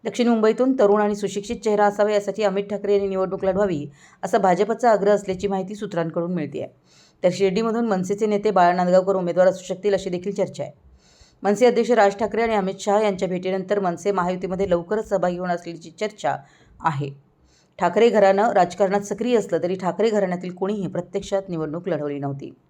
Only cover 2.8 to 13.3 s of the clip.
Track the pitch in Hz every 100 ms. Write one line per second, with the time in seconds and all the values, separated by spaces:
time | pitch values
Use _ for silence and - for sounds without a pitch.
2.8 | 202 202 196 190 185 185 190 185 208 156
3.8 | 143 _ _ _ 185 226 190 180 208 226
4.8 | 240 208 196 202 202 185 202 190 190 208
5.8 | 208 165 165 170 170 180 143 147 - _
6.8 | _ _ _ _ 180 180 196 185 226 226
7.8 | 233 185 185 202 220 208 214 190 175 175
8.8 | 180 185 185 190 175 165 185 180 - 180
9.8 | 208 196 190 180 196 202 175 151 - -
10.8 | _ _ _ _ _ _ 190 202 240 233
11.8 | 220 233 202 196 214 214 233 214 185 190
12.8 | - 202 214 190 190